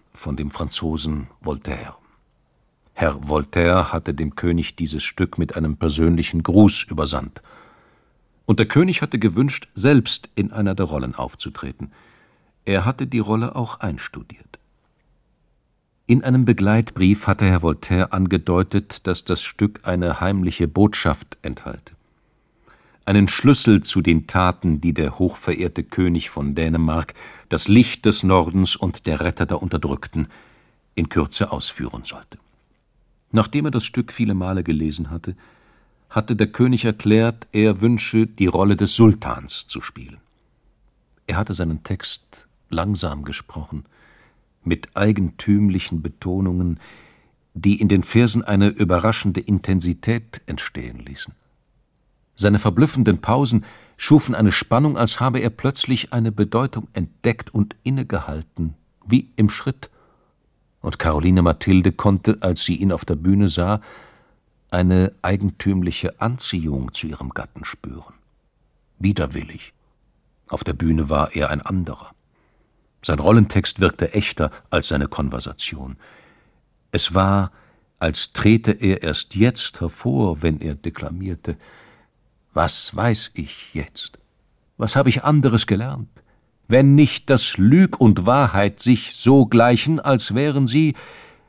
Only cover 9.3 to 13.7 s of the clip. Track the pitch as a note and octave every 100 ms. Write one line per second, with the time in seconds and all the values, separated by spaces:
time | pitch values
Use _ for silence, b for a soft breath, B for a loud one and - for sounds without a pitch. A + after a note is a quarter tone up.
9.3 | F2 C#3 - - - A#2+ C#3+ A2 - -
10.3 | - G2+ A2 G2+ F#2+ F2+ D2+ B1 B1 B1+
11.3 | - - - C#2+ - C#2 b b b b
12.3 | b b b - G2 G#2+ C3 B2+ B2 G#2
13.3 | A2 A#2+ - A#2